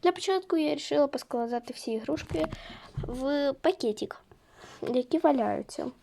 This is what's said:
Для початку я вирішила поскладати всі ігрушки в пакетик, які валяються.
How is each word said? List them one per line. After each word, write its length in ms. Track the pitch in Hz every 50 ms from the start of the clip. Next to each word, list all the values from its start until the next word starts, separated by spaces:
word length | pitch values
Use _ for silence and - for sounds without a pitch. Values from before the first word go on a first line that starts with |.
| -
Для 80 | 349
початку 460 | 359 - - - 381 370 370 - - 330
я 120 | 311 302
вирішила 380 | 294 294 - - 285 294 285 277
поскладати 640 | - 254 - _ - 240 233 233 240 240 240 - 247
всі 180 | - - -
ігрушки 540 | 226 220 220 - 302 311 - - - 320 311 320 - - - - - - - - - - - -
в 460 | 240 254 262 277 285 285 285 277 269
пакетик, 680 | 269 - 320 381 - - 226 214 - - - - - - _ - - _ _ - - - - - -
які 360 | - - 240 254 247 254 - 320
валяються. 760 | - 320 285 254 220 208 208 196 - - - - - 262 247 -